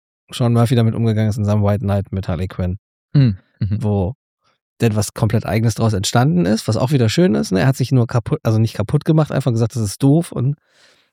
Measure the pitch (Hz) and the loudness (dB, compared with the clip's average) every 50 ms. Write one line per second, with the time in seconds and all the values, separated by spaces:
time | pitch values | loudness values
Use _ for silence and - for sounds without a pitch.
0 | _ _ _ _ _ _ - - 123 117 120 117 117 110 131 117 113 113 - 90 | _ _ _ _ _ _ -6 -2 0 2 2 2 2 2 2 2 2 2 0 0
1 | 117 113 107 107 110 110 104 131 104 101 104 107 101 101 104 104 127 101 98 101 | 0 0 0 0 0 -2 -2 -2 0 0 0 2 2 0 0 0 0 -2 -2 -2
2 | 95 - - 95 90 - 92 76 92 92 - - 92 90 92 - _ _ _ _ | -2 -4 -6 -6 -4 -4 -4 -4 -6 -6 -6 -4 -4 -4 -4 -6 _ _ _ _
3 | _ _ _ 147 135 120 98 - _ _ _ _ 110 95 104 104 104 107 104 101 | _ _ _ 4 4 4 2 -2 _ _ _ _ -4 -4 -4 -2 -2 0 0 0
4 | 92 90 131 - _ _ _ _ _ _ _ _ _ _ _ _ - 117 104 107 | 0 -2 -4 -8 _ _ _ _ _ _ _ _ _ _ _ _ 0 0 2 0
5 | 104 - - - 117 107 110 110 - - - 110 110 117 - - 117 113 107 95 | -2 -4 -2 -2 -2 0 0 -2 -2 0 -2 0 0 0 0 0 0 0 0 -2
6 | 95 - - 120 120 147 170 175 175 - 226 220 - - 107 110 - 127 156 131 | -4 0 0 2 2 2 2 2 2 0 0 -2 0 -2 -2 0 0 0 2 2
7 | 117 110 - - 175 185 214 214 220 - 185 185 - 131 135 - 131 - 139 127 | 2 2 2 2 2 2 2 0 -2 -2 -2 0 2 2 0 0 -2 0 2 2
8 | 117 113 - 123 - - - - - 117 110 110 113 113 - - 104 - - 147 | 2 2 -2 -4 -2 -2 -6 -2 0 0 2 2 2 0 0 -4 -4 -2 -2 -2
9 | - - 156 156 151 - - 151 135 135 117 113 117 110 - 117 110 104 - - | 0 2 2 2 2 0 -2 -2 -2 0 0 0 -2 -2 -2 -4 -4 -4 -4 0
10 | 139 139 143 165 170 - - - 123 135 143 - _ _ _ _ _ _ _ _ | 2 4 4 2 0 -2 -6 -4 -2 -2 -4 -4 _ _ _ _ _ _ _ _
11 | _ _ | _ _